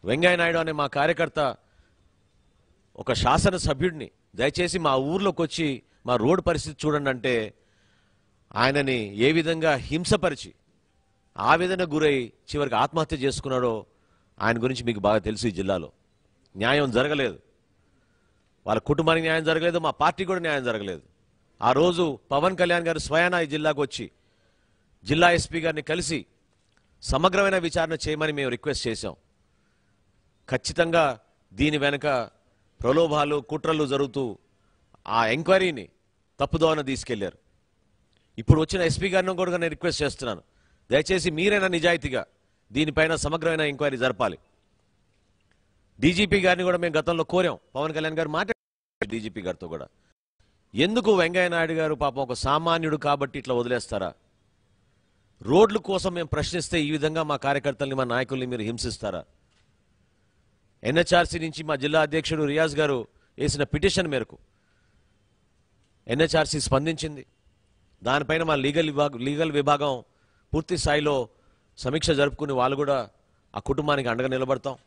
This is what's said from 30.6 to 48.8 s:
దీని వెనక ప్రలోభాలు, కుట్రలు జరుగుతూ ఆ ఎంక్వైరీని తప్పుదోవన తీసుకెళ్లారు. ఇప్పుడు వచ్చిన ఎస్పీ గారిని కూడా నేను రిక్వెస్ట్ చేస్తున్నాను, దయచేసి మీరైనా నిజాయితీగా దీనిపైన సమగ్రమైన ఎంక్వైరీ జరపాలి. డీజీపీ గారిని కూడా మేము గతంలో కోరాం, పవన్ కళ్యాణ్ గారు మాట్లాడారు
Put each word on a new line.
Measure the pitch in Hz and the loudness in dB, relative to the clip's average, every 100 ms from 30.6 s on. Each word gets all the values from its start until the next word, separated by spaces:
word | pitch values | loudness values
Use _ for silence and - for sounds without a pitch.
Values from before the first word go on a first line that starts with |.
| - - 165 165 151 117 _ _ _ | -4 -2 2 4 2 0 _ _ _
దీని | 95 147 151 | -2 0 2
వెనక | 143 143 147 131 107 _ _ _ _ _ | 0 0 -2 -2 -4 _ _ _ _ _
ప్రలోభాలు, | 117 147 165 151 147 147 | 0 2 2 2 0 -2
కుట్రలు | 135 151 156 156 147 | -4 -6 -2 0 0
జరుగుతూ | 135 139 139 127 98 _ _ _ _ _ _ - | 0 -2 -2 -6 -8 _ _ _ _ _ _ -2
ఆ | 113 113 | 2 2
ఎంక్వైరీని | 127 160 190 185 139 90 _ _ _ _ _ | 2 4 4 2 -4 -12 _ _ _ _ _
తప్పుదోవన | 139 165 160 156 | -2 2 2 2
తీసుకెళ్లారు. | 135 131 - 113 95 - _ _ _ _ _ _ _ _ _ - | -2 -6 -4 -4 -4 -8 _ _ _ _ _ _ _ _ _ -14
ఇప్పుడు | 113 151 | 4 4
వచ్చిన | 160 196 | 4 0
ఎస్పీ | 170 147 196 | 0 0 0
గారిని | 185 185 180 | 0 0 -2
కూడా | 180 | -2
నేను | 175 170 | -2 -4
రిక్వెస్ట్ | 151 175 - | -4 -4 -2
చేస్తున్నాను, | 147 - 123 95 _ _ _ _ _ | -4 -4 -8 -8 _ _ _ _ _
దయచేసి | 131 156 185 175 | 0 2 0 0
మీరైనా | 156 190 208 190 | 0 2 2 2
నిజాయితీగా | 170 165 170 143 123 - _ _ _ _ | 2 2 2 -2 -6 -6 _ _ _ _
దీనిపైన | 120 156 143 160 | -2 0 2 2
సమగ్రమైన | 160 147 160 160 160 | 2 -2 -2 0 0
ఎంక్వైరీ | 151 139 147 131 | -2 0 -2 0
జరపాలి. | 127 107 113 82 _ _ _ _ _ _ _ _ _ _ _ _ _ _ _ - | -2 0 -2 -2 _ _ _ _ _ _ _ _ _ _ _ _ _ _ _ 0
డీజీపీ | 139 180 208 202 | 2 2 2 4
గారిని | 185 180 | 4 2
కూడా | 180 180 | 2 0
మేము | 170 156 | 0 0
గతంలో | 156 170 | 0 -2
కోరాం, | 156 180 185 110 _ | 0 2 2 -2 _
పవన్ | 131 156 | -6 -4
కళ్యాణ్ | 156 160 156 | -2 -4 -2
గారు | 160 | -2
మాట్లాడారు | 160 196 233 _ _ | -2 -4 -6 _ _